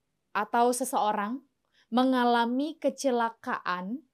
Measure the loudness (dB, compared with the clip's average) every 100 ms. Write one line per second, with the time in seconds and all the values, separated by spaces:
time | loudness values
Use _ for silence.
0 | _ _ _ -6 -2 2 2 2 -2 0
1 | 0 0 -4 -6 -12 _ _ _ _ 0
2 | 2 2 4 2 2 -2 -4 -4 -4 -2
3 | 0 0 -2 -4 -8 -6 -4 -6 -6 -8
4 | -12